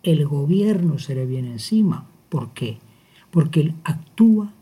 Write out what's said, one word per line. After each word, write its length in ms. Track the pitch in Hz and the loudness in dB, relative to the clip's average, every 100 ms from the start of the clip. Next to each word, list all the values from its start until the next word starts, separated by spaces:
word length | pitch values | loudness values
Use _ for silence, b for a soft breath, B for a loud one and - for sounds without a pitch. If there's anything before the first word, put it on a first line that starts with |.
el 240 | 175 151 143 | 2 2 2
gobierno 720 | 143 143 190 208 190 170 139 | -2 0 2 2 2 0 -2
se 160 | - | -6
le 100 | 131 | -6
viene 280 | 127 127 123 | -4 -6 -6
encima. 540 | 117 - 220 196 - - _ _ | -10 -2 2 2 0 -10 _ _
¿Por 240 | - 117 | -8 -8
qué? 260 | - 117 107 b b b b b | -8 -10 -10 b b b b b
Porque 300 | 170 139 160 | 0 2 0
él 140 | 156 - | 0 -4
actúa 680 | - - - - 226 214 208 - | -8 -10 -12 2 4 4 0 -12